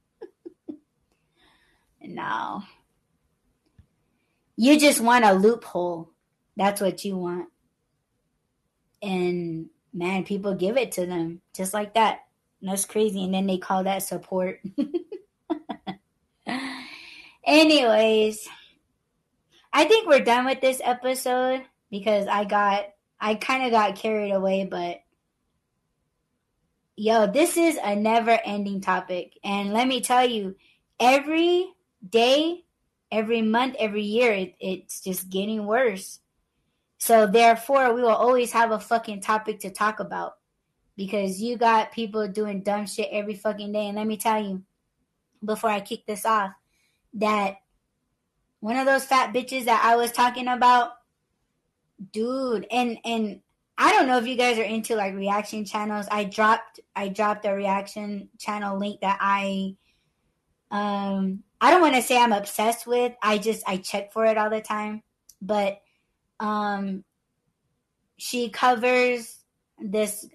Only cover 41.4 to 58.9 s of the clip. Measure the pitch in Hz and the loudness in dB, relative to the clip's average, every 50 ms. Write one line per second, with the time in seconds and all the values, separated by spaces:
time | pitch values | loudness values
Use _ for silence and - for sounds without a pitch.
41.4 | 220 240 240 220 233 226 226 220 214 - - 233 226 208 208 220 214 202 190 214 | -6 -6 -2 2 2 4 4 4 2 -2 -4 -8 -8 -6 -4 -4 -4 -4 -4 -4
42.4 | 214 208 202 190 196 202 202 208 208 196 - - 208 - - 208 202 214 214 202 | -4 -4 -4 -6 -4 -2 -2 -2 -4 -6 -6 -6 -6 -4 -4 -6 -6 -6 -8 -6
43.4 | - 220 202 202 208 208 208 214 208 208 202 208 214 220 220 214 - 233 220 214 | -6 -6 -6 -6 -6 -8 -6 -6 -6 -6 -6 -6 -4 -4 -4 -4 -2 -2 0 0
44.4 | 214 196 190 185 185 _ _ _ _ _ _ _ _ _ _ _ _ _ _ _ | -2 -4 -6 -10 -10 _ _ _ _ _ _ _ _ _ _ _ _ _ _ _
45.4 | 214 208 214 208 - 226 208 202 202 - 233 220 _ - 214 190 - 226 220 214 | -6 -6 -4 -2 -2 -2 -2 -2 -4 -8 -10 -10 _ -10 -8 -4 -2 0 0 0
46.4 | 196 196 190 _ _ _ _ _ _ _ _ _ _ _ - 208 214 214 214 208 | 0 -2 -6 _ _ _ _ _ _ _ _ _ _ _ -8 -4 -2 0 0 0
47.4 | 202 196 196 - _ _ _ _ _ _ _ _ _ _ _ _ _ _ _ _ | -2 -2 -4 -8 _ _ _ _ _ _ _ _ _ _ _ _ _ _ _ _
48.4 | _ _ _ _ 214 214 240 262 269 269 269 269 269 - 269 262 - 214 208 254 | _ _ _ _ -8 -4 -4 0 2 2 2 2 2 2 2 2 2 2 0 -4
49.4 | 254 254 262 262 226 240 226 - 233 226 233 240 240 233 - - 247 247 240 254 | -4 -4 -6 -4 0 2 2 4 4 4 4 4 2 2 0 2 2 2 0 -2
50.4 | 247 247 247 233 247 247 247 247 240 240 - - _ _ _ _ _ _ _ _ | -4 -4 0 4 6 6 6 6 4 2 -4 -12 _ _ _ _ _ _ _ _
51.4 | _ _ _ _ _ _ _ _ _ _ _ - 196 - - 214 226 240 262 269 | _ _ _ _ _ _ _ _ _ _ _ -20 -20 -10 -6 -4 -4 -2 -2 -2
52.4 | 262 254 233 202 - - - 247 247 240 226 - - 226 233 226 220 208 190 - | -2 -2 -2 -4 -4 -2 -2 0 0 0 -2 -6 -6 -4 -4 -2 -2 -4 -6 -10
53.4 | _ _ _ _ _ _ _ - 247 330 403 415 320 262 254 254 226 247 254 226 | _ _ _ _ _ _ _ 0 2 4 6 4 4 4 2 0 0 0 0 0
54.4 | 247 247 240 220 220 196 220 226 220 - 233 214 196 196 190 196 196 196 202 208 | 2 2 2 0 0 -2 -4 -4 -4 -2 -2 -2 -2 -2 -4 -4 -2 -2 -2 -2
55.4 | 208 - - 214 208 196 - 214 208 214 208 208 202 202 208 208 208 190 196 214 | -2 -4 -8 -10 -8 -6 -6 -4 -4 -4 -4 -6 -6 -4 -4 -4 -4 -4 -2 2
56.4 | 214 214 226 226 - - - - - _ - 202 202 196 190 - 214 208 208 208 | 4 4 4 2 0 -6 -18 -20 -20 _ -10 -8 -8 -6 -4 -2 0 0 -2 -2
57.4 | - 208 196 196 202 196 196 196 196 202 - 214 208 208 208 196 196 - _ - | -2 -4 -2 -2 -2 -2 -2 -2 -4 -6 -10 -10 -10 -8 -8 -10 -12 -14 _ -12
58.4 | - - 208 208 208 202 196 196 202 208 | -8 -8 -6 -6 -4 -4 -4 -4 -4 -6